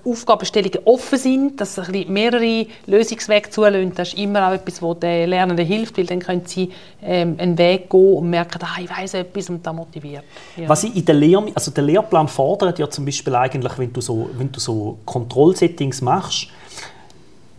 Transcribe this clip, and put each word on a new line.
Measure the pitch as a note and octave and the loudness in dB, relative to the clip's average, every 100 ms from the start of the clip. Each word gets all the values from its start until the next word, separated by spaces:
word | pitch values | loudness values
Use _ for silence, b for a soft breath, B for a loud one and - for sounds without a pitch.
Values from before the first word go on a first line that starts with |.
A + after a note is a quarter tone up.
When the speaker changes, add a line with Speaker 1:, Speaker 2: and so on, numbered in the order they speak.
| - | -6
Speaker 1:
Aufgabenstellungen | A3+ - A3+ F#3 G#3+ F#3+ - - | -6 0 0 2 0 0 0 4
offen | B3 - C#4 | 4 4 -2
sind, | C4 C4 C#4 C#4 | 2 0 0 -2
dass | G3 - | -8 -6
es | F3 | -6
ein | |
bisschen | F#3+ D#3+ | -6 -2
mehrere | G3 A3+ A#3 A3+ A3+ A3 B - | 0 2 2 2 0 -2 B 0
Lösungswege | G3+ A3 A3+ - G#3 G#3 | 2 2 -2 0 0 2
zulassen. | - G#3+ G3 F#3 F3+ | 2 4 4 -2 -4
Das | F3 | -6
ist | - | -4
immer | G3+ G3+ F#3 | -2 0 2
auch | |
etwas, | F#3 F#3 - | 0 -6 -6
wo | E3+ | -6
den | E3+ E3+ E3+ E3+ | -2 -2 0 0
Lernenden | F#3 F#3 F3 E3 | 0 0 0 0
hilft, | G#3+ A3+ - | 0 -2 -4
weil | F3 | -2
dann | F3+ | -4
können | F3 F3+ F3+ | -4 -6 -4
sie, | F#3 F3+ B B B | -6 -6 B B B
ähm, | - F3+ E3+ D#3+ | -4 0 0 0
einen | F3+ E3+ | 0 2
Weg | F3 F#3 - | 4 2 4
gehen | F#3+ F#3+ | 6 6
und | E3 E3+ | 6 2
merken, | E3+ E3+ E3+ | -2 -2 -8
«Ah, | E3+ F3 | -10 -10
ich | F3 | -10
weiss | F3 F#3+ | -10 -8
etwas» | F#3+ F3+ G#3 - | -6 -6 -8 -8
und | F3 E3+ | -8 -8
das | E3 | -10
motiviert. | E3 D#3+ C#3+ C#3+ - B B B | -12 -14 -14 -16 -18 B B B
Ja. | D#3+ | 0
Speaker 2:
Was | - A3 | 0 2
ich | F#3+ | -2
in | |
der | E3+ D3 | 4 6
Lehr-, | D3+ F#3+ G#3+ | 6 6 4
also | - - | -6 -4
der | C#3+ | -2
Lehrplan | C#3+ F#3 G#3 E3+ D3+ | 2 2 2 2 2
fordert | - C#3 G3+ F#3+ E3+ | 0 0 2 0 0
ja | D3 | -4
zum | - | -4
Beispiel | C#3+ C3+ - B2 | -6 -6 -2 0
eigentlich, | C3 C3+ B2 - | 0 -2 -6 -4
wenn | B2 | -6
du | A#2+ | -4
so, | A#2 A2+ - A#2+ | -4 -4 -4 -6
wenn | C3+ | -8
du | - | -6
so | - A2 G#2 - | -4 -4 -4 -8
Kontrollsettings | - B2+ A#2 B2+ D#3 F#3 E3+ - C#3 A#2+ | -6 -6 -4 4 4 6 2 0 -4 -2
machst, | B2 F3+ - - - B B B B B B B - - - | 0 0 -2 -8 -8 B B B B B B B -20 -20 -20